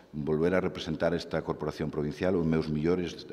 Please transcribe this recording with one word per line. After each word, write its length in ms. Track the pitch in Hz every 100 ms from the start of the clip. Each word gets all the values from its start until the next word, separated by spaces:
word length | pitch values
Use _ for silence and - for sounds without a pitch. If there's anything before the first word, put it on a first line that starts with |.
| -
volver 400 | 76 73 78 85
a 80 | 95
representar 500 | 90 - - 76 82
esta 300 | 85 - 82
corporación 480 | 78 78 76 - 76
provincial, 480 | 76 73 71 90 92
os 80 | 80
meus 240 | 80 78
millores 560 | 76 80 90 85 - -